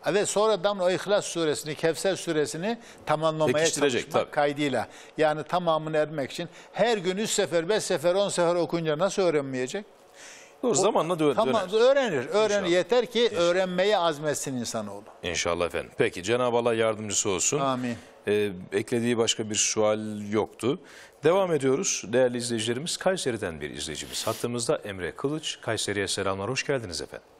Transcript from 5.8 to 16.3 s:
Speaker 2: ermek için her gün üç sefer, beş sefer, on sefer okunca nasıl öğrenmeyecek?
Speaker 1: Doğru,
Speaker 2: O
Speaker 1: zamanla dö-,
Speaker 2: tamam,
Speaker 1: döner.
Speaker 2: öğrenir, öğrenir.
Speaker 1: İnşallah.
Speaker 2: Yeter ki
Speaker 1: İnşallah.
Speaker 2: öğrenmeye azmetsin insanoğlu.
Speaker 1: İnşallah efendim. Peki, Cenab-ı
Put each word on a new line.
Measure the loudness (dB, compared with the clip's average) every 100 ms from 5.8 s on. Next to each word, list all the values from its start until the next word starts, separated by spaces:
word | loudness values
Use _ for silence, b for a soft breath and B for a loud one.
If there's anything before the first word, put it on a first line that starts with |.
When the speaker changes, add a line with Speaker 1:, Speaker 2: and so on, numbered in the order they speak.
| 0 -2
Speaker 2:
ermek | 0 -2 -6
için | -8 -10 B B
her | 0 2 2
gün | 0 -2
üç | -2
sefer, | 0 2 0 2
beş | 0
sefer, | 0 0 2
on | 2 0
sefer | 2 2
okunca | 2 0 0 -2 0
nasıl | 0 2
öğrenmeyecek? | 2 2 -2 -4 -4 -6 -10 -20 -20 B B B B B
Speaker 1:
Doğru, | 0
Speaker 2:
O |
Speaker 1:
zamanla | 4 4 4 0
dö-, | 2 2
Speaker 2:
tamam, | 4 2 2 0
Speaker 1:
döner. | 4 6
Speaker 2:
öğrenir, | 6 2 -2 0
öğrenir. | 2 4
Speaker 1:
İnşallah. | 2 2
Speaker 2:
Yeter | 2 4 2 2
ki | 2
Speaker 1:
İnşallah. | 2 2
Speaker 2:
öğrenmeye | 2 2 0 2 2 4
azmetsin | 2 0 -2 -2 -4 -6
insanoğlu. | -4 -6 -8 -12 -16 -8
Speaker 1:
İnşallah | -4 -2 0 0 0
efendim. | -2 -8 0
Peki, | 0 0
Cenab-ı | -2